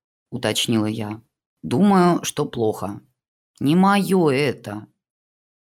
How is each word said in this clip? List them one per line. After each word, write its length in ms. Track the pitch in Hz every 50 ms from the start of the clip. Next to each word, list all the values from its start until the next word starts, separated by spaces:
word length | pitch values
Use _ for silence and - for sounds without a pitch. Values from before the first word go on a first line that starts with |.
| _ _ _ _ _ _
уточнила 540 | - 117 120 110 110 - - - 117 110 104
я. 360 | 107 110 117 107 104 107 110 - _ _ _ _ _ _ _
«Думаю, 640 | - - 117 123 190 208 196 185 175 175 - - -
что 220 | - - - 147
плохо». 560 | 139 - 127 113 107 104 - - 95 104 101 - _ _ _ _ _ _ _ _ _ _ -
«Не 160 | - 139 160
моё 540 | 180 190 196 202 202 190 160 190 190 175 151
это». 580 | 131 131 147 135 101 - - 107 101 107 101 - _ _ _ _ _ _ _ _ _ _ _ _ _ _ _